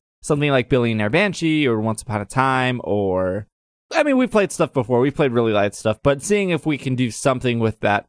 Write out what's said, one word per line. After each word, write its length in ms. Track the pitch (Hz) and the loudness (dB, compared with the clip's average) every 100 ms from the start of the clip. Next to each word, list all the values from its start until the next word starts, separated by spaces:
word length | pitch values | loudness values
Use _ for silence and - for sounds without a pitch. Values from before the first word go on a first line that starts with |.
| _ _ | _ _
something 280 | - 147 147 | -4 0 2
like 200 | 135 117 | 0 2
Billionaire 400 | 131 117 110 104 | 2 2 0 0
Banshee 580 | 156 202 - 165 156 135 | 0 0 -2 -2 0 2
or 140 | 110 | 0
Once 220 | 110 110 | -2 -4
Upon 180 | - 107 | -6 -6
a 40 | 101 | -2
Time, 540 | 131 135 131 127 123 - | 0 2 2 0 -2 -2
or, 600 | 104 98 92 92 98 107 _ _ _ _ | -2 0 0 0 -4 -8 _ _ _ _
I 120 | 330 | 0
mean, 140 | 294 262 | 2 2
we've 140 | 254 | 2
played 220 | 214 190 | 0 0
stuff 180 | - 156 | -2 -2
before. 300 | 139 113 120 | -2 0 2
We've 140 | 139 - | 2 0
played 180 | 131 | 0
really 180 | 117 113 | 2 2
light 240 | 104 101 - | 2 0 -2
stuff, 240 | 110 107 | -4 0
but 200 | 143 139 | 0 -2
seeing 300 | - 208 190 | 0 0 0
if 140 | 160 156 | -2 -2
we 120 | 139 | -4
can 180 | 135 123 | -4 -2
do 160 | 123 | -2
something 480 | - 139 127 127 117 | 0 0 0 0 0
with 220 | 110 - | -2 0
that. 260 | 104 101 | 0 0